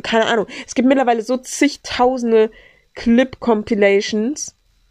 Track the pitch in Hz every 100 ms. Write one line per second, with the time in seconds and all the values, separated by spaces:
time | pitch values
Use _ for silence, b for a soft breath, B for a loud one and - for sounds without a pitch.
0 | - 226 208 175 - B - - 247 269
1 | 247 233 220 254 - - 285 - - -
2 | 254 262 233 226 220 b b b b -
3 | 233 233 262 - 233 214 214 208 202 196
4 | 208 214 233 302 - - _ _ _